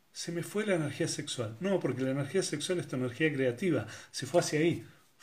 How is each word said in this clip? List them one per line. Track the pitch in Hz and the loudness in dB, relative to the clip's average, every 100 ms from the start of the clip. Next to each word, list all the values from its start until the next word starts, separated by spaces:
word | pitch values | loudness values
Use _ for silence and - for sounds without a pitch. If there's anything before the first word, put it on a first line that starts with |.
| _ | _
se | - - | -10 -6
me | 170 | -4
fue | 160 202 214 | -4 -2 0
la | 180 | 2
energía | 147 - 156 | 0 0 -2
sexual". | - - - 110 113 | -2 -6 -4 -4 -4
No, | 190 185 | 0 2
porque | 156 120 | 2 0
la | 131 | 0
energía | 135 143 190 | 0 0 0
sexual | - 147 - 180 | 0 -4 -2 -2
es | - | -2
tu | 131 | -2
energía | 127 120 156 | -2 2 2
creativa, | 135 131 117 185 147 - - - | 4 0 2 2 0 -2 -12 -14
se | - 120 | -10 2
fue | 175 | 2
hacia | 170 151 | 4 4
ahí. | 170 135 - - _ _ | 4 2 -6 -20 _ _